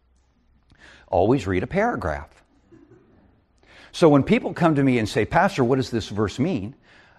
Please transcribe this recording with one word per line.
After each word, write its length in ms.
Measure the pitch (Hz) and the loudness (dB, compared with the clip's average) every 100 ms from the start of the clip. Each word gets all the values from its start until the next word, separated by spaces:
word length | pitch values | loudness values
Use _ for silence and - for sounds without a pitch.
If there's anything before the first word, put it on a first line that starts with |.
| _ _ _ _ _ _ _ _ - - _ | _ _ _ _ _ _ _ _ -20 -20 _
Always 360 | 90 101 135 95 | 0 2 0 0
read 160 | 92 | -4
a 60 | 120 | -2
paragraph." 760 | 175 233 - 82 71 71 _ _ _ _ - _ - _ _ _ _ _ _ _ - - | -2 -2 -2 -6 -8 -12 _ _ _ _ -20 _ -20 _ _ _ _ _ _ _ -20 -18
So 180 | - 170 | 2 6
when 140 | 143 | 6
people 300 | 135 220 240 | 4 0 0
come 200 | 151 165 | -2 0
to 100 | 143 | 2
me 140 | 135 123 | 2 2
and 100 | 104 | 0
say, 180 | 120 107 | -2 0
"Pastor, 380 | 165 190 - | 0 0 0
what 120 | 120 135 | 0 0
does 160 | - | -2
this 180 | 117 - | -6 -6
verse 300 | 101 104 - | -4 -4 -2
mean?" 340 | 160 143 101 - _ - _ | -4 -4 -8 -14 _ -20 _